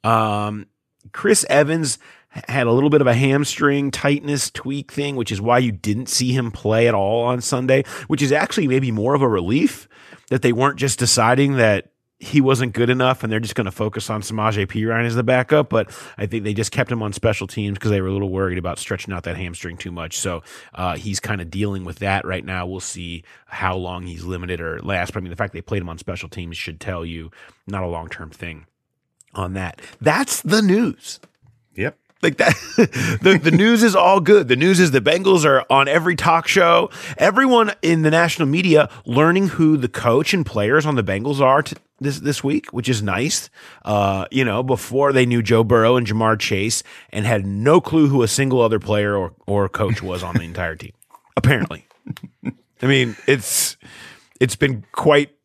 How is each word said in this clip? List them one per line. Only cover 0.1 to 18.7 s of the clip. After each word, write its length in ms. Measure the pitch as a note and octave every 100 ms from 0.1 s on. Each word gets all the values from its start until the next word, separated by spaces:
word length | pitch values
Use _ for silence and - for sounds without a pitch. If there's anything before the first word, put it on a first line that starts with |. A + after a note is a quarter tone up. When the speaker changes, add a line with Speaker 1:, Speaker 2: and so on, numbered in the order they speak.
| A2+ A2 G#2 G#2 G#2 F#2+ _ _ _ -
Speaker 1:
Chris 300 | - G3+ G#3+ -
Evans 480 | C#3 D3 E3 D3 - - - _ C#3
h-, 80 | -
had 200 | C3 A#2+
a 40 |
little 200 | A#2+ D3
bit 100 | D3
of 60 | B2+
a 80 | A#2
hamstring 720 | C3+ C#3 C#3+ - D3 C#3+ C#3
tightness 600 | - C#3+ C#3+ C#3+ C#3+ -
tweak 400 | - C3 C#3 -
thing, 240 | - C#3+ C3+
which 160 | A2+
is 100 | G2
why 160 | A2 B2+
you 140 | B2
didn't 380 | F#2+ G#2+ G#2 B2+
see 220 | - B2
him 200 | B2+ A#2+
play 360 | - - A2 A#2
at 60 |
all 300 | G#2 G2 A#2
on 180 | A#2+ B2
Sunday, 440 | - B2+ B2+ A#2+ - - -
which 160 | D3
is 100 | C#3
actually 360 | D3 F#3 - D3
maybe 240 | C3 C3
more 240 | A2 A2+ C#3+
of 80 |
a 40 | C3
relief 600 | G2+ F2 C3 C#4 - - _ - - _
that 140 | C3
they 100 | B2
weren't 240 | A#2+ C#3 C3+
just 220 | C3+ -
deciding 560 | B2 - A2+ B2+ C#3 C3+
that 320 | A2+ G2 - _ _ _
he 160 | - D3
wasn't 320 | C3 C3 B2
good 180 | A2 B2
enough 320 | B2+ B2+ B2+
and 100 | A2+
they're 60 | A2
just 160 | A2+ -
gonna 160 | G2+
focus 360 | - G#2+ G#2 -
on 140 | A2
Samaje 460 | F#2+ A2 G#2+ G#2 F#2+
Perine 380 | G#2+ A2 A2+ A#2
as 100 | A#2
the 80 |
backup. 460 | A#2+ B2+ B2+ D3+ C#3
But 200 | A2+ G2+ - - -
I 80 | G2+
think 160 | A2+
they 100 | G#2
just 180 | G#2 A2
kept 200 | - A#2+
him 100 | A#2+
on 120 | G#2+
special 340 | G2+ A2+ G#2 G2
teams 320 | - G#2 G2+
'cause 100 | A2
they 100 | G2+
were 100 | F#2+
a 40 |
little 160 | G2 G2
worried 300 | F#2 F#2+ F2+
about 180 | F2